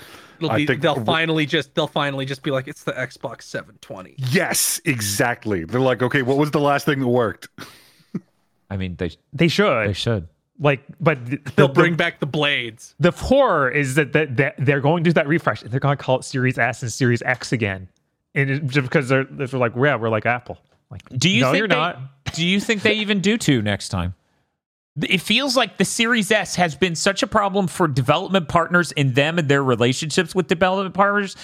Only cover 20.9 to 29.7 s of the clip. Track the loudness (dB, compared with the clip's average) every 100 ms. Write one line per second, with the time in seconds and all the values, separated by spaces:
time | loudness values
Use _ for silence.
20.9 | -18 -10 0 2 4 4 2 2 0 0
21.9 | -4 -14 _ -10 -2 0 0 0 0 0
22.9 | 0 0 0 2 2 2 2 2 -2 -4
23.9 | -4 -4 -6 _ _ _ _ _ _ _
24.9 | -6 0 0 2 0 2 0 0 -2 -2
25.9 | 0 0 2 2 0 0 -2 -2 0 -2
26.9 | 0 -2 0 0 0 0 0 -2 0 0
27.9 | 2 2 0 2 -2 2 0 2 2 0
28.9 | 0 0 2 2 2 2 2 4